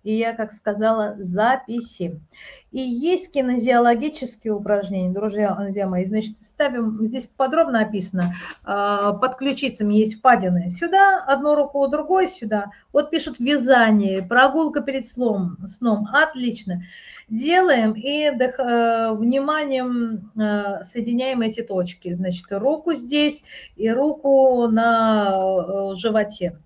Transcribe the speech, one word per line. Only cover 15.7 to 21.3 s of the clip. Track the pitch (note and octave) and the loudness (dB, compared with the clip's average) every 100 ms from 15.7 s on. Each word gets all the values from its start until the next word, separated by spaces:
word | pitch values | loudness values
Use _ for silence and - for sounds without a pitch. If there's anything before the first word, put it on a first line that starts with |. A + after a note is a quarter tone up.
| - A#3+ G#3 G#3 | -4 0 0 0
Отлично. | C#4 D#4 C4 B3 - F#3+ F3+ - - - - _ | 2 2 0 -6 -6 -8 -8 -10 -20 -20 -20 _
Делаем | A3 C#4+ F4+ F#4 B3+ A3 | -4 2 2 4 4 2
и | G#3+ C4+ D4 D4+ | -2 -4 0 0
дых-, | B3 B3+ B3+ | 0 -2 -2
э, | B3 A#3+ A#3 A3+ A3+ | 0 2 2 2 0
вниманием, | G#3+ A#3 C4+ C#4 D4+ D4 C4 B3+ A#3+ A#3 G#3+ G3 A3 | 0 0 0 0 -2 -2 -2 -2 -2 -4 -6 -10 -4
э, | G#3+ G#3 G3+ G3 | -2 -2 -4 -8
соединяем | - A#3+ A#3 A#3+ C4 | -8 -8 -2 -2 -2